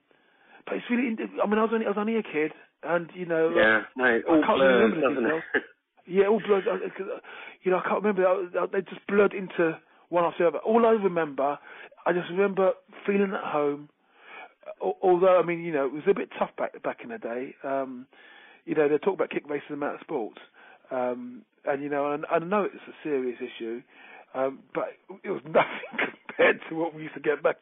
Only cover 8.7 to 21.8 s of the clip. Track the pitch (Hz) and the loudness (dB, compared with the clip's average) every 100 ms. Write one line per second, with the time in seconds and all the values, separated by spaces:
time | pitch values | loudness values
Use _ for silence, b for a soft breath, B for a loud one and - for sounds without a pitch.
8.7 | 196 180 185 - 202 196 196 185 - 165 | -2 -6 -10 0 4 4 2 -4 0 0
9.7 | 156 b b b 175 170 - 175 143 202 | 0 b b b 0 2 2 2 2 2
10.7 | 226 226 220 196 170 160 139 139 143 B | 4 6 4 2 0 -2 0 -2 -2 B
11.7 | B B B - 175 156 175 202 185 190 | B B B -2 -2 -2 0 0 4 2
12.7 | 170 _ - - 202 196 208 - 151 147 | 2 _ -8 0 2 2 0 -2 0 0
13.7 | 143 147 _ B B B B B B - | -2 -8 _ B B B B B B -18
14.7 | - 190 - 190 175 185 180 165 170 170 | -6 -6 0 2 6 6 6 4 -2 -2
15.7 | 147 135 147 147 190 - - 196 - - | -2 -2 0 0 0 -4 -4 -6 -4 -8
16.7 | - 139 - 120 113 117 120 139 - 139 | -6 -8 -8 -10 -10 -8 -8 -8 -10 -6
17.7 | 135 131 123 131 b b b b b - | -6 -6 -10 -16 b b b b b -4
18.7 | 156 147 147 - 175 - 170 - 147 - | 2 2 2 0 -2 -2 -4 -6 -8 -8
19.7 | 147 143 - - 151 107 - - b b | -6 -6 -6 -8 -6 -6 -10 -20 b b
20.7 | b _ 131 123 123 123 123 - _ - | b _ -4 -2 -4 -10 -16 -20 _ -6
21.7 | 139 | -4